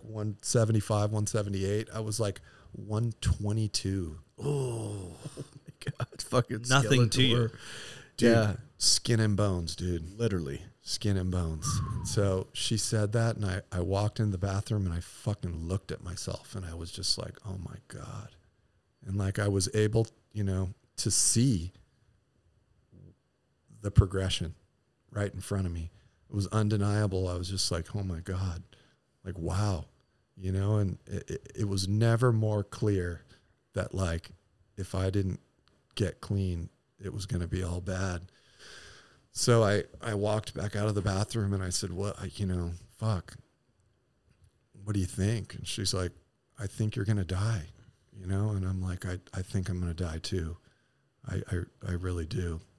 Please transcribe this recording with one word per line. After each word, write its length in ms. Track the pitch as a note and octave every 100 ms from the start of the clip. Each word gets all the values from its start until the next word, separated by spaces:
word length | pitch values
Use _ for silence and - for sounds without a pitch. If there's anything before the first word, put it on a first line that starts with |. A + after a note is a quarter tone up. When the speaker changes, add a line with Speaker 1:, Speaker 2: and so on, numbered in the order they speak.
Speaker 1:
one 340 | A2 A2 G#2 G2+
seventy-five, 680 | - B2 A2 A2 - G#2 G#2
one 160 | G#2+ G#2
seventy-eight. 600 | A2 G2+ G2 F#2+ G#2 A2+
I 60 | G#2+
was, 200 | G#2+ G#2
like, 220 | G#2+ G2 - - -
one 420 | - G2+ G#2+ A#2 A2
twenty-two. 960 | - - G#2 G#2+ G#2+ - F#2+ F#2+ E2+ D#2 - -
Speaker 2:
Oh. 720 | C#3+ C#3+ C3 A2+ G#2 G#2 F#2 E2+
Speaker 3:
<laughs> 0 | - - - - - - -
Oh, 40 | -
my 0 |
God. 240 | - -
Fucking 420 | - B2+ - A2 A#2+
Speaker 2:
Nothing 400 | C3+ - C3 A#2+
to 120 | B2
you. 140 | C3 A#2+
Speaker 3:
Skeletor. 140 | A2+ - - - - - - -
Speaker 1:
Dude, 120 | A#2
Speaker 3:
Yeah. 220 | A#2 G#2+ F#2 - -
Speaker 1:
skin 440 | - - - A#2
and 160 | A2 G2
bones, 360 | G#2 F2+ E2
dude. 440 | - F2+ E2+ D#2+ G2+
Speaker 3:
Literally. 420 | A#2 F#2+ D2 C#2+ - -
Speaker 1:
Skin 360 | - - G#2+ F#2+
and 120 | F#2
bones. 380 | F2+ E2 D#2+ - - - -
And 120 | -
so 380 | - G2 F#2+ -
she 240 | - - A2
said 340 | - A2+ G#2
that, 240 | A2+ A2+ A2+
and 80 |
I, 160 | G2+ F#2 -
I 100 | F#2
walked 400 | F2+ G2 G#2 -
in 100 | G#2+
the 80 | F#2
bathroom, 480 | G2 G2 - G#2+ F#2
and 80 |
I 60 | E2+
fucking 680 | - - - G2+ F2+ E2 E2
looked 240 | F#2 -
at 100 | -
myself, 520 | F2+ E2+ - - -
and 100 | F#2
I 80 | F2+
was 180 | E2+ F2
just 280 | - F#2 -
like, 180 | F2 - -
"Oh, 120 | F#2+
my 140 | - - -
God." 420 | - - G2+ G#2+ - _ _ _ _ _ _ -
And, 100 | G2
like, 200 | F#2+ F#2+
I 100 | G2+
was 200 | G2 F#2
able, 320 | G#2+ G#2+ A2+ A2 - _
you 120 | G#2+
know, 260 | G2 F#2 F#2 - _ -
to 140 | A2
see 640 | - - A2+ C3 G2+ E2+ - _ _ _ _ _ _ _ _ _ _ _ F#2 F#2 - _ _ _ _ _ A2
the 80 | G#2
progression 640 | - G2 F#2+ F#2 - E2+ - _ _ _ _ _
right 220 | G2+ G#2
in 80 | F#2
front 260 | - G2+ F#2
of 60 |
me. 180 | E2 E2 - _ _ _
It 40 |
was 120 | G2+ F#2+
undeniable. 800 | G#2+ G#2 G#2+ G2+ G#2 G#2 F#2 F#2
I 60 | F2+
was 120 | F2+
just 220 | F#2+ -
like, 240 | E2+ E2+
"Oh, 80 | G#2
my 180 | F#2+ E2
God." 420 | F2+ F#2 F#2 E2+ F2 - _ _ _ _
Like, 140 | F#2 F2+
wow. 460 | E2 F2 G#2 F2 - _ _ _ _ -
You 160 | F#2+
know, 240 | F#2+ G2 G#2+
and 220 | G2+ - -
it, 240 | G2 -
it, 220 | - - -
it 80 | G#2
was 180 | G2 F#2+
never 460 | G#2 A#2 A2+ B2+
more 320 | A2+ G#2+ G#2
clear 600 | G2 - G#2+ G2 F2 E2+ - - _ _ _
that, 200 | - F2
like, 360 | F#2+ F#2 E2 - - _ _ _ -
if 160 | F#2
I 160 | F#2+ F#2+
didn't 300 | G2 F#2+ - - _ _ _ _ -
get 240 | G2 -
clean, 500 | - G2+ F#2+ E2+ E2+ - _ _
it 140 | F#2
was 140 | - F#2
gonna 200 | F2+ F2
be 160 | F#2
all 180 | F2+ F2
bad. 420 | F#2+ F#2 F#2+ F2 F2+ _ _ - - - - - - - _
So 300 | - - A#2
I, 220 | G#2+ G2+ - -
I 120 | A#2+
walked 400 | G#2 G#2 G#2+ -
back 200 | - G#2
out 140 | G#2 G#2+
of 60 |
the 80 | G#2
bathroom, 500 | G2 F#2+ G#2+ A#2 G2
and 100 | G2
I 80 | F#2
said, 220 | F2+ F2
"What, 260 | F2 G2+ -
I, 100 | G2 -
you 100 | G2+
know, 260 | F2+ E2+ F2 - -
fuck, 400 | A2+ F#2+ - - - _ _ _ _ _ _ _ _ _ _ _ _ -
what 100 | G2
do 60 | G2+
you 60 | F2+
think?" 480 | - G2 A2+ F#2+
And 120 | - -
she's 280 | - F#2+
like, 180 | F#2 F2+ - _ _ _ -
"I 80 | G2+
think 300 | - G#2+ -
you're 80 |
gonna 200 | G#2 G#2
die, 420 | E2+ F#2 G#2+ A2 D2 - - _ _
you 140 | - F2+
know?" 240 | G2 G#2+
And 140 | G2+ F#2
I'm 160 | F#2
like, 240 | F#2 F2+ F#2+
"I, 120 | F2+ -
I 80 | -
think 260 | F#2 G2+ F#2
I'm 120 | F2+
gonna 140 | F2
die 240 | E2 F2 D#2+
too. 380 | - F#2 D#2+ D2+ _ _ _ _ _ _ -
I, 80 | F#2+ -
I, 40 | F2+ - _ -
I 40 |
really 340 | F2+ F2+ F2 E2
do. 340 | G2 F2 D#2+ -